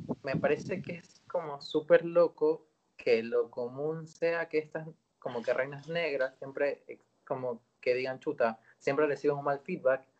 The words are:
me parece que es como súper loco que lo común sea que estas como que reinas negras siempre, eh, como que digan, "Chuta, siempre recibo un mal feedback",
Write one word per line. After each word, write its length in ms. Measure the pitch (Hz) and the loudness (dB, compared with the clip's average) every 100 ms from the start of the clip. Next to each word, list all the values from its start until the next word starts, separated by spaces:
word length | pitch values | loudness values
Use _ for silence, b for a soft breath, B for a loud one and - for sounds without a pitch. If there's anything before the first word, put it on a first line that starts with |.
| - - | -6 -6
me 140 | 135 151 | -4 0
parece 460 | 139 151 - 185 | 2 0 -2 -6
que 140 | 151 170 | -6 -10
es 260 | - - - | -12 -20 -6
como 340 | 175 156 143 | -6 -4 -8
súper 420 | - 156 151 170 | -2 0 6 6
loco 600 | 170 170 165 - 151 160 _ _ _ - | 6 4 4 4 0 0 _ _ _ -4
que 260 | - 113 | 2 2
lo 280 | 117 120 117 | 2 0 0
común 560 | - 120 131 151 160 160 | -4 -8 -4 -4 -6 -10
sea 420 | - 165 170 165 | -4 -2 -2 -2
que 100 | 156 | -2
estas 280 | 156 160 160 - _ _ | -2 -6 -10 -16 _ _
como 240 | 139 123 | -8 -4
que 120 | 117 | -2
reinas 340 | 123 135 143 151 | 0 0 -4 -6
negras 480 | 170 165 139 131 - | -2 0 0 -2 -4
siempre, 440 | 139 135 143 - - | -8 -2 -2 -2 -10
eh, 120 | 120 _ _ - | -18 _ _ -8
como 340 | 131 127 117 _ _ | -4 -4 -6 _ _
que 140 | 127 | 0
digan, 260 | 123 131 131 | 0 0 -4
"Chuta, 380 | - - 113 113 b b | -4 0 0 0 b b
siempre 280 | - 135 151 | -2 2 2
recibo 300 | 135 147 143 | 2 0 0
un 80 | |
mal 160 | 143 139 | 0 -2
feedback", 440 | - 120 127 131 - | -4 0 2 2 -2